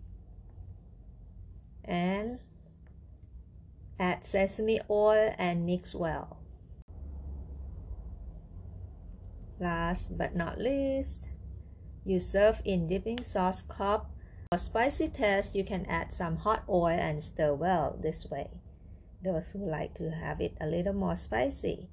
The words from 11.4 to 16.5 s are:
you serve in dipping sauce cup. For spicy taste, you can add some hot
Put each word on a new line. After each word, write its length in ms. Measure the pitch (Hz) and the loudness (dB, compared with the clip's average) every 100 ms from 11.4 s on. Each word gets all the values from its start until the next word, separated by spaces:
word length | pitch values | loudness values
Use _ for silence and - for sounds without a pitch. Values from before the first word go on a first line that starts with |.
| - - - - - - | -10 -12 -14 -16 -16 -6
you 160 | 190 185 | 0 2
serve 400 | - 190 214 226 | 4 6 8 6
in 240 | 202 180 165 | 2 2 2
dipping 380 | 190 220 240 | 0 -2 -4
sauce 380 | - 196 185 185 | -2 2 2 0
cup. 500 | - - 196 208 - - - - - | -6 -2 2 2 0 -10 -14 -14 -2
For 60 | 185 | -2
spicy 500 | - 226 269 - 320 | 2 2 4 4 0
taste, 480 | - 208 196 202 196 | 2 4 4 2 0
you 80 | |
can 220 | 190 185 - | 0 -2 0
add 260 | 165 - | 0 0
some 240 | - 170 160 | 0 0 2
hot 260 | 214 | 2